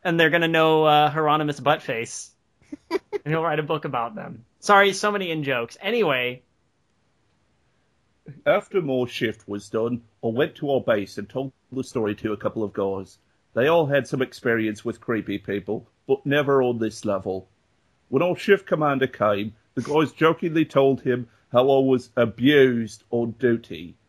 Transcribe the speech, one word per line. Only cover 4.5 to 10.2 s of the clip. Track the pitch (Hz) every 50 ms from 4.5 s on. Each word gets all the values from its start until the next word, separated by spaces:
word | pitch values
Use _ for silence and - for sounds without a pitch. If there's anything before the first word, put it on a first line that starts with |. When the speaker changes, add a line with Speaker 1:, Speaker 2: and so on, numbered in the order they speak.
| _ _
Speaker 1:
Sorry, | - - 208 196 202 196 190
so | 196 - 208
many | 208 202 190 175
in-jokes. | 165 160 147 135 135 120 117 117 - -
Anyway. | - 190 233 240 214 160 139 127 123 123 123 - _ _ _ _ _ _ _ _ _ _ _ _ _ _ _ _ _ _ _ _ _ _ _ _ _ _ _ _ _ _ _ _ _ _ _ _ _ - 135 - _
Speaker 3:
After | 143 156 202 - _ - 196
more | 170 139 131 127 123 123
shift | - - 127 113 104 - _ -
was | 101 101 101 -
done, | - 110 113 117 123 117 - _ _ _